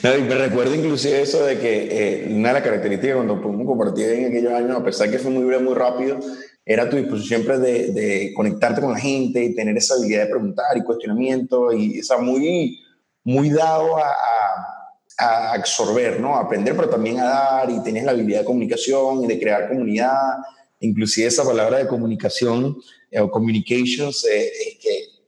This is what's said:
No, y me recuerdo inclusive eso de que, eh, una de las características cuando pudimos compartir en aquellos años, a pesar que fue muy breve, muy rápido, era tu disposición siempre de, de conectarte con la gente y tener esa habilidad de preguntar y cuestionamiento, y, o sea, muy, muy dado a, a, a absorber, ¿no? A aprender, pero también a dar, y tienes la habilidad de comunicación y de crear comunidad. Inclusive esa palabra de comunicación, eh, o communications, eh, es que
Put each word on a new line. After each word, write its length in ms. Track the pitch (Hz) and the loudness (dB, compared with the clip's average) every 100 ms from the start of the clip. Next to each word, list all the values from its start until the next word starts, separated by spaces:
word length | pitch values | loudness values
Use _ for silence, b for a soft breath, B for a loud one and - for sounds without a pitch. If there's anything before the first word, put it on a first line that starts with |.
No, 120 | 123 139 | 4 4
y 60 | |
me 140 | 120 131 | 2 0
recuerdo 400 | 131 123 123 156 | 2 2 0 0
inclusive 460 | 160 143 139 139 | 0 0 0 2
eso 220 | 139 156 | 2 2
de 140 | 143 131 | 2 2
que, 300 | 120 107 - 110 104 90 - | 0 0 0 0 0 0 -2
eh, 20 | |
una 200 | 107 113 | 0 2
de 40 | |
las 100 | 135 | 2
características 520 | 139 104 95 98 127 131 | 2 0 0 0 0 0
cuando 260 | 113 98 | 0 -2
pudimos 240 | 107 101 135 | -2 -4 -2
compartir 440 | 120 104 92 110 | 0 0 0 0
en 160 | 117 127 | 0 0
aquellos 280 | 120 120 | 0 0
años, 240 | 120 120 127 | 0 0 0
a 60 | |
pesar 260 | 101 95 107 | -2 0 0
que 80 | 127 | 0
fue 140 | 131 | -2
muy 120 | 131 | 0
breve, 200 | 127 127 | 2 2
muy 100 | 127 | 0
rápido, 460 | 127 123 123 131 135 B B B B | 2 0 0 -2 -4 B B B B
era 260 | - 110 120 | 0 0 2
tu 60 | 139 | 0
disposición 480 | 123 107 104 113 | -2 -4 -2 -2
siempre 160 | 110 135 | 0 2
de, 320 | 127 120 - | 2 2 0
de 420 | 101 104 98 98 - | -2 0 0 -2 -2
conectarte 460 | 107 90 120 - | -2 2 0 2
con 100 | 139 | -2
la 80 | 110 | -2
gente 440 | 135 135 123 123 | -2 -2 0 0
y 120 | 120 110 | 0 -2
tener 200 | 107 107 | -2 0
esa 180 | - 131 | 2 0
habilidad 300 | 110 107 107 | 2 0 0
de 40 | |
preguntar 480 | 123 104 - 143 123 | -2 -4 -4 -2 -2
y 60 | |
cuestionamiento, 880 | 110 117 113 110 131 131 117 127 123 | -2 -4 -2 -2 0 -2 0 0 2
y, 260 | 113 107 - | 2 0 -4
o 40 | |
sea, 140 | - 127 | 0 0
muy, 600 | 123 131 151 180 143 B B B B _ | 2 0 0 0 -2 B B B B _
muy 260 | 120 135 147 | 0 2 4
dado 480 | 147 160 160 160 160 | 4 2 2 2 0
a, 120 | 147 | 0
a, 1080 | - 127 117 101 92 90 - - - _ - | 0 0 0 0 -2 -8 -14 -20 -20 _ -2
a 360 | 120 113 113 | 2 2 0
absorber, 680 | 117 - - 104 113 120 101 | -2 -2 -2 0 2 0 0
¿no? 160 | 127 143 | 0 -2
A 60 | |
aprender, 340 | 98 104 107 156 | 0 0 0 0
pero 140 | 165 | 0
también 300 | 120 110 123 | 0 0 0
a 60 | 123 | 0
dar, 440 | 135 139 131 127 | 2 2 2 0
y 100 | 117 | -2
tienes 220 | 117 110 | -4 -2
la 80 | 135 | 0
habilidad 300 | 123 107 104 | 0 2 0
de 40 | 104 | 0
comunicación 800 | 123 107 117 - 135 135 135 | 0 0 -2 0 2 2 0
y 40 | 120 | -2
de 120 | 107 | 0
crear 300 | 107 104 101 | 0 0 0
comunidad. 680 | 131 113 107 123 135 135 135 B B B _ | -2 -2 0 0 0 0 -4 B B B _
Inclusive 460 | 117 104 110 110 117 | -2 0 0 2 2
esa 180 | 120 | 2
palabra 360 | 131 113 110 131 | 2 2 2 2
de 80 | 135 | 0
comunicación, 880 | 123 113 110 104 - 123 117 135 147 B B B | -2 -2 -2 -4 0 0 0 -2 -4 B B B
eh, 100 | 110 | -2
o 120 | 104 | 0
communications, 920 | 110 113 110 - 123 123 127 143 131 117 | 0 0 0 0 0 0 -2 -4 0 0
eh, 260 | 104 - - - | 2 0 -4 -10
es 100 | - | -6
que 260 | 440 - 440 _ | -4 -4 -6 _